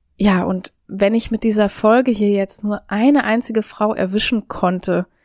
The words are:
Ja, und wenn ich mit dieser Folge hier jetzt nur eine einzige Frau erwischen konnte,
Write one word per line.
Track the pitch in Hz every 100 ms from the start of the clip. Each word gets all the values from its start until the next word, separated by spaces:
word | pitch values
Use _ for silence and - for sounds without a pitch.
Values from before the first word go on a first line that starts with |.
| _ _
Ja, | 202 185
und | 175 185 - _ _
wenn | 190 202
ich | 226 -
mit | 220
dieser | 226 214 202
Folge | - 214 233 254
hier | 208 208
jetzt | 202 196 -
nur | 208 202 -
eine | 202 254 294
einzige | 214 226 - 220
Frau | 214 - 208
erwischen | 220 185 202 - 233 -
konnte, | - 180 185 - 175 180 _